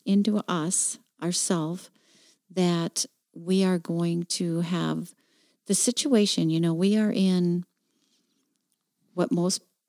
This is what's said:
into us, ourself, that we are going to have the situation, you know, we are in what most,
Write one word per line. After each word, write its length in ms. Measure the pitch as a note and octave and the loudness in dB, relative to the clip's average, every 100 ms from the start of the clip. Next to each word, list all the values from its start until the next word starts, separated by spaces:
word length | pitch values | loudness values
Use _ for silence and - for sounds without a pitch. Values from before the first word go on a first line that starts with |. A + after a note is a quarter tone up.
into 380 | - G3 G3+ G#3 - | 0 2 2 0 -2
us, 520 | F3 D#3+ - - - _ - | -4 -2 -2 -2 -6 _ -10
ourself, 680 | E3+ F3 - F3 D#3 F3 - _ _ _ _ _ _ | -6 -2 -2 -2 -2 -6 -12 _ _ _ _ _ _
that 560 | F#3 F3+ E3+ E3 - - _ _ | -2 0 2 -2 -6 -8 _ _
we 300 | - E3+ F#3+ | -12 -2 2
are 140 | F#3+ F3+ | 2 0
going 460 | E3 E3+ E3+ E3+ | -2 -2 0 -2
to 360 | F3 - F3 E3 | -4 -4 -2 -2
have 540 | E3+ F3 D#3+ D#3 F3 - _ _ _ _ - | -2 -2 -2 -4 -8 -14 _ _ _ _ -4
the 80 | |
situation, 760 | G3 - B3 D4 A#3 G3+ - D#3+ | 0 0 -2 2 2 2 2 0
you 100 | D#3+ | 2
know, 140 | E3+ | 2
we 240 | E3 G3 G#3+ | 2 2 2
are 120 | G#3+ | 0
in 540 | - F#3+ F#3 F3 F3 - _ _ _ _ _ _ _ _ _ _ _ _ _ _ | 2 2 4 2 0 -4 _ _ _ _ _ _ _ _ _ _ _ _ _ _
what 180 | F3+ F3 | -4 0
most, 300 | F3 F3 F#3 _ _ | 0 0 -2 _ _